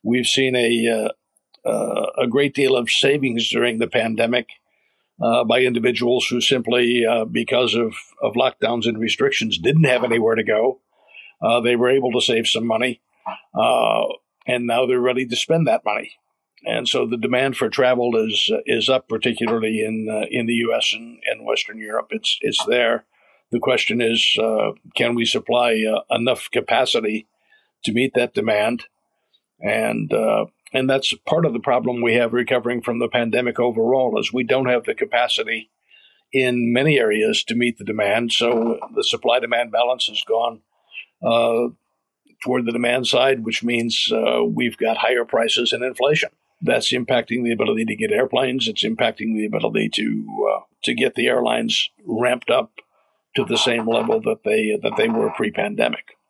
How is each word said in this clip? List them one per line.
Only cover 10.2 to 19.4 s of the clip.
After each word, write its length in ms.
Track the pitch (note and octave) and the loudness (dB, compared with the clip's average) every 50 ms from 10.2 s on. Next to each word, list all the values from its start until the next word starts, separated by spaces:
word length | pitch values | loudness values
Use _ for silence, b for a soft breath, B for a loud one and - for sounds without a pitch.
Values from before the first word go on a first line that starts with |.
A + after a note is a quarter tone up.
| A2 A2+ A2+ | 2 2 2
to 80 | A2+ G#2+ | 0 0
go. 380 | A2 G#2+ A2 A2+ C3 B2+ _ _ _ B B B B B B B B B B | 0 2 2 2 0 -2 _ _ _ B B B B B B B B B B
Uh, 180 | - A2 A#2 A#2+ | 0 2 2 2
they 140 | A2+ A#2+ A#2+ | 2 2 2
were 140 | A#2 B2 B2 | 4 4 4
able 220 | C3+ C#3 B2 B2+ | 4 2 2 0
to 100 | A#2 A#2+ | 0 0
save 260 | - - A#2+ A2+ A#2 | 0 2 0 0 0
some 180 | - - A#2+ A#2 | 0 0 0 0
money, 360 | A#2+ A2+ A2+ A#2+ B2+ A#2+ _ _ _ B B B B B B B B - | 0 0 0 0 -2 -4 _ _ _ B B B B B B B B -2
uh, 500 | A2+ A2+ A#2+ B2 A#2+ A#2 A2+ A2 A2+ A#2 - B2 - _ _ _ _ _ | 0 2 4 4 4 2 2 2 0 0 -2 -6 -10 _ _ _ _ _
and 180 | - B2 B2 A#2+ | -4 -2 -2 -2
now 200 | A#2+ A#2 A#2+ C3 | 0 0 0 2
they're 140 | B2 B2+ B2 | 2 2 2
ready 260 | B2 B2+ B2 C3 C3 | 2 0 0 -2 -4
to 100 | A#2+ A#2 | -4 -4
spend 320 | - - - E3 E3 D#3+ | -4 0 0 2 2 4
that 180 | C3 D#3+ B2 _ | 2 2 0 _
money. 280 | G#2+ G#2 A2 - - - _ _ _ _ _ _ _ _ _ - | -2 -4 -4 -6 -10 -18 _ _ _ _ _ _ _ _ _ -8
And 240 | A2+ A2+ A#2 A#2+ | -6 -6 -4 -4
so 180 | A#2 - B2+ A#2+ | -2 -2 -2 -2
the 120 | A2+ A#2+ | -2 -2
demand 400 | A#2+ A2+ C3+ B2 B2 C3+ C3+ A#2+ | -4 -2 0 0 0 0 0 -2
for 120 | - B2+ A#2 | -2 -2 -2
travel 460 | - - B2+ B2+ B2+ B2 A#2+ A#2+ A2+ | 2 2 4 4 4 2 2 0 2
is, 340 | A2+ A2 A2 G#2 - - - | 0 0 0 0 0 0 0
uh, 100 | A3 - - | -2 -2 -2
is 240 | C3+ B2 A2+ G#2+ C3 | -2 -2 0 2 2
up, 180 | C3 B2+ - _ | 0 0 0 _
particularly 720 | A2+ A2 - B2 A2+ - | -6 -2 -2 -2 -2 0